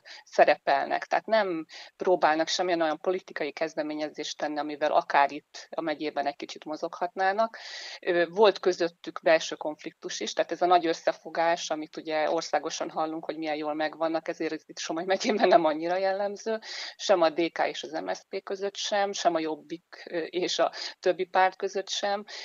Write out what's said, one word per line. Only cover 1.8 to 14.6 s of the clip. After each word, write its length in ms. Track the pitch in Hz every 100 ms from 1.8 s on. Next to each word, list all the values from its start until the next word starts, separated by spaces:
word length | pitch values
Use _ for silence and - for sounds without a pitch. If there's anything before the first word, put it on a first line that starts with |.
| - -
próbálnak 520 | 196 180 160 160 160
semmilyen 340 | - 180 165
olyan 180 | 160 151
politikai 520 | - 185 - - 151
kezdeményezést 880 | - 160 160 151 151 151 143 147 -
tenni, 220 | 151 151
amivel 320 | 151 147 151
akár 400 | - - 147 139
itt 360 | 143 - - -
a 120 | -
megyében 440 | 160 151 151 143 143
egy 100 | -
kicsit 300 | - - 156
mozoghatnának. 920 | 151 170 - 175 - 190 202 226 - - - - -
Ö, 240 | - 175 165
volt 300 | 180 214 185
közöttük 600 | 190 180 170 170 - -
belső 320 | - 160 - 151
konfliktus 640 | - - - - 180 -
is, 140 | 220
tehát 180 | - 160
ez 100 | 165
a 40 | 175
nagy 200 | 180 165
összefogás, 840 | 165 - - 160 165 165 170 -
amit 280 | 156 151 -
ugye 320 | 147 156 151
országosan 600 | 165 - 151 151 - 170
hallunk, 360 | 175 160 160 160
hogy 120 | 156
milyen 180 | 160 151
jól 180 | 151
megvannak, 540 | 151 156 147 160 160 165
ezért 260 | 165 160
ez 100 | 156